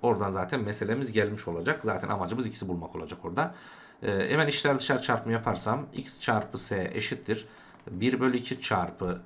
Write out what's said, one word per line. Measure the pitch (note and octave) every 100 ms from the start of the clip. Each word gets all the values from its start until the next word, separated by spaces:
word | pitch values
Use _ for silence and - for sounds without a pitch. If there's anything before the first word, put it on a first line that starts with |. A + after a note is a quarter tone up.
Oradan | B2 G2+ G2+
zaten | F#2+ F2+ C3+
meselemiz | G#2 G#2+ G2+ A#2+ C3
gelmiş | G#2+ G#2 G#2+ -
olacak. | E2+ G2 D3+
Zaten | A2 G#2+ G2
amacımız | F2 F2+ A#2 A#2
x'i | A2+ F#2+
bulmak | F2 D#2+ E2+
olacak | D#2 F2+
orada. | F2+ F2+ E3 - - - - -
Ee, | A2 G2 -
hemen | D3 D3+
içler | C#3+ C#3+ C3+
dışarı | - C3
çarpımı | C3 A#2 -
yaparsam | A2+ A2+ F#2 G#2+ C3 C#3+
x | - - -
çarpı | - A2 - -
s | - G2+ F2+
eşittir | G#2+ - - - A2 - - - - -
bir | F2+ A#2+ B2+
bölü | B2+ B2
iki | A#2+ -
çarpı | - G2+ F2 - F2+ E2+